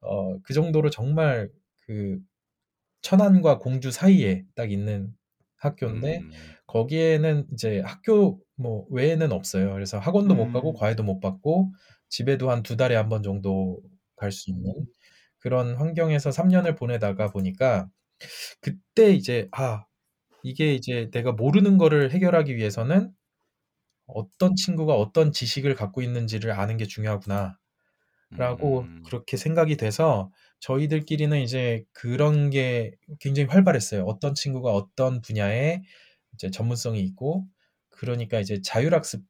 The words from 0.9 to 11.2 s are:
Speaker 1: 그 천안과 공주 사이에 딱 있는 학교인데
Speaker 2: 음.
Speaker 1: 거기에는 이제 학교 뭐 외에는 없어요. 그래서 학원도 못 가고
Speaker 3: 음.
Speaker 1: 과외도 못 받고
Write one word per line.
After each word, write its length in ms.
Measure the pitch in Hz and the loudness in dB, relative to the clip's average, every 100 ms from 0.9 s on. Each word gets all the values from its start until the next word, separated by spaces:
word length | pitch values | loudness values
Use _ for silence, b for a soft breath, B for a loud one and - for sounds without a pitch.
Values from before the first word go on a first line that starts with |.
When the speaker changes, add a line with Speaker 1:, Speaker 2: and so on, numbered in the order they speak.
| 143 127 156 156 120 98 - _ _ - | -2 -2 0 0 0 -4 -12 _ _ -12
Speaker 1:
그 340 | 107 101 95 190 _ _ _ _ _ _ _ | -8 -6 -6 -10 _ _ _ _ _ _ _
천안과 580 | - 190 208 185 160 131 | 2 4 6 6 6 4
공주 320 | 127 131 127 | 0 -4 -4
사이에 540 | 117 190 185 107 92 - - | 2 6 6 6 0 -4 -8
딱 160 | 113 | -4
있는 420 | 101 104 104 98 - _ _ _ _ | -4 -2 -4 -8 -12 _ _ _ _
학교인데 600 | 143 143 117 110 139 170 | -6 -4 -6 -4 -4 -6
Speaker 2:
음. 120 | 160 B 80 B - | -8 B -20 B -4
Speaker 1:
거기에는 800 | 113 120 160 160 156 156 147 139 | -2 0 2 2 4 2 0 -2
이제 280 | 113 113 101 | -4 -2 -2
학교 580 | 95 - - 214 190 - _ - | -4 -6 2 4 4 2 _ -10
뭐 300 | 120 107 - | -6 -6 -6
외에는 420 | 127 147 165 156 | 0 2 2 0
없어요. 420 | 95 - 95 98 | -2 -4 -2 -2
그래서 260 | 98 95 104 | -2 -6 -4
학원도 360 | 98 202 202 143 | 0 2 4 4
못 160 | 117 | 2
가고 200 | 123 151 | -2 -4
Speaker 3:
음. 40 | - | -2
Speaker 1:
과외도 280 | 107 113 | -2 0
못 160 | 104 | -2
받고 540 | 95 | -2